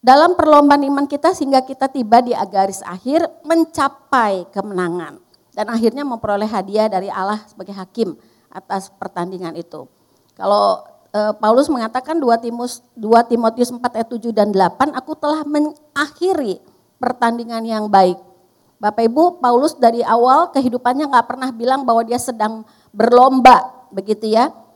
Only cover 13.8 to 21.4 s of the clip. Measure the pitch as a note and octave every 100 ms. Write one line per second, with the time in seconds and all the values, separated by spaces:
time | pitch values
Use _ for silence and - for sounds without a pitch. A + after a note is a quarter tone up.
13.8 | B3 G#3+ A3+ A#3 A#3 A3 G#3 F#3+ F3+ -
14.8 | C#4+ C4 C#4 D#4 D4 D#4 D4 D4 D4+ D4
15.8 | _ C#4 D4 - F4+ F4 A#3+ F3 _ _
16.8 | _ _ A#3+ A#3+ A#3 A#3 A#3 A3+ A3+ A3
17.8 | G#3+ G3 F#3 F3+ - _ _ _ _ _
18.8 | G#3 G#3 A3+ B3 F4 F4 B3 A#3+ D4+ D4+
19.8 | A#3 A#3 - A3+ B3 C#4 E4+ - B3 B3
20.8 | B3 C4 D4 C4 A#3 B3